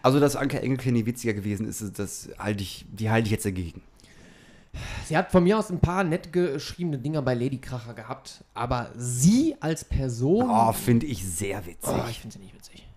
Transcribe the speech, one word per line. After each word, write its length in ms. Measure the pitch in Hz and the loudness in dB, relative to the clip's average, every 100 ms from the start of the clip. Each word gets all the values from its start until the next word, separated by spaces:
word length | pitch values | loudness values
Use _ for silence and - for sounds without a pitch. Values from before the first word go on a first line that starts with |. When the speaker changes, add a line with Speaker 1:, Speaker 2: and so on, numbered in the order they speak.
Speaker 1:
Also, 200 | 131 139 | 4 6
dass 160 | 143 127 | 4 2
Anke 240 | 139 143 | -2 -2
Engelke 320 | 123 131 131 | -2 -2 0
nie 120 | 120 110 | 2 0
witziger 280 | 120 117 | -2 -4
gewesen 340 | 104 101 101 107 | -2 -2 -4 -4
ist, 320 | - 104 - | -6 -8 -6
das 300 | 98 - - - | -8 -8 -14 -6
halte 240 | 104 101 | -4 -4
ich, 220 | 92 - - | -6 -10 -14
die 200 | 98 110 | -4 0
halte 160 | 113 110 | 2 2
ich 60 | |
jetzt 140 | 107 104 | 0 -2
dagegen. 360 | 92 85 - - _ - - - - - - - - - - - | -4 -6 -10 -18 _ -20 -20 -20 -20 -20 -20 -16 -12 -12 -10 -2
Speaker 2:
Sie 120 | 156 | 0
hat 140 | 185 | 4
von 100 | 185 | 6
mir 160 | 175 220 | 6 4
aus 100 | 208 | 0
ein 100 | 180 | 2
paar 240 | - 180 185 | 2 2 0
nett 260 | 175 175 | 0 -2
geschriebene 680 | 175 180 139 - - 175 143 | 0 0 0 -6 -6 -4 -4
Dinger 240 | 131 156 | -2 0
bei 120 | 131 | 0
Ladykracher 600 | 123 131 135 - 127 113 | 0 0 -4 -8 -10 -10
gehabt, 520 | 117 110 131 - - - | -14 -12 -12 -14 -20 -12
aber 360 | 104 120 123 117 117 | -6 -2 -2 -4 -6
sie 640 | 123 123 151 240 320 - | -4 4 6 6 4 0
als 240 | 156 160 | -2 -4
Person 680 | - - 131 117 135 202 254 | -2 -2 -2 0 2 4 4
Speaker 1:
Oh, 220 | 113 113 | 4 4
finde 340 | - - 117 147 | 2 4 4 2
ich 180 | 95 92 | -4 -6
sehr 380 | 82 98 101 87 | -4 -6 -6 -10
witzig. 240 | - - | -8 -4
Speaker 2:
Oh, 120 | - 117 | -2 -4
ich 120 | 117 | -8
finde 160 | 113 - | -12 -16
sie 20 | |
nicht 120 | - - | -18 -20
witzig. 320 | - - - | -20 -20 -20